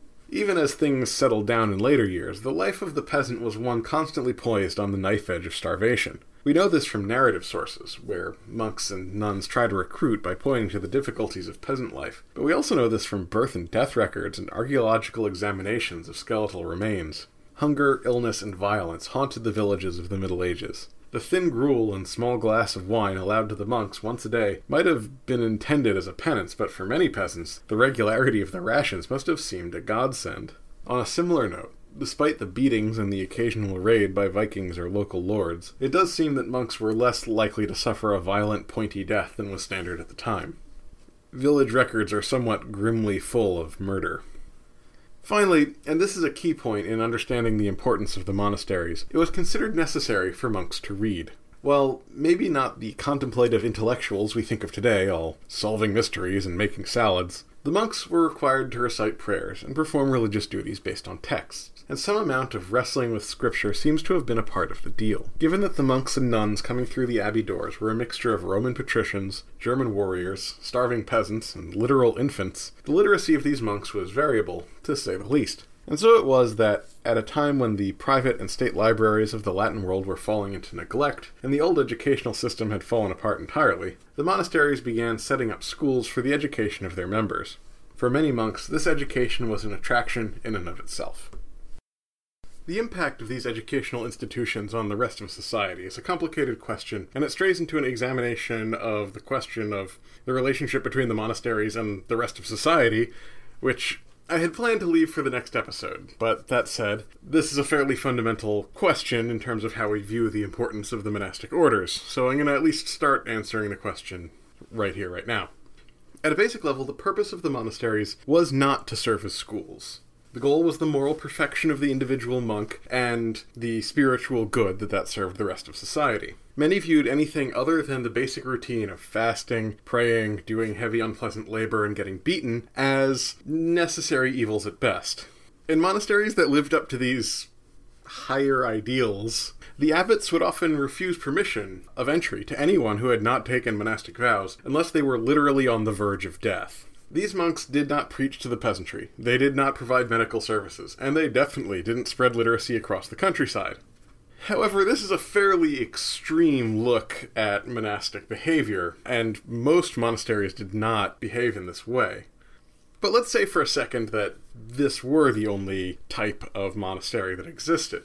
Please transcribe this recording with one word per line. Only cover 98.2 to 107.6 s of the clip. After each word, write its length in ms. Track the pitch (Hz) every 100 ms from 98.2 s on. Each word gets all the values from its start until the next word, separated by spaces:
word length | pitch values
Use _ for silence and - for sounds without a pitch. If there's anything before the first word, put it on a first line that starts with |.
| 120 117 - 117 110
of 400 | 110 113 107 101
the 80 | 101
question 540 | - 131 - - 104
of 240 | 101 95 - - -
the 80 | -
relationship 500 | 131 127 135 139 135
between 260 | 135 131 123
the 60 |
monasteries 600 | 110 110 110 120 110 107 107
and 280 | 107 98 -
the 80 | 117
rest 220 | 117 -
of 80 | 98
society, 640 | 104 151 165 117 110 117 - - - - -
which 400 | 127 127 - - - - -
I 120 | 165
had 160 | 170
planned 260 | 160 233 214
to 60 | 175
leave 240 | 165 160
for 100 | 156
the 80 | 135
next 260 | 123 -
episode, 580 | 123 - - - - - -
but 300 | 113 107 -
that 180 | 123 -
said, 380 | - 104 107 - -
this 300 | - 156 151
is 60 |
a 60 | 143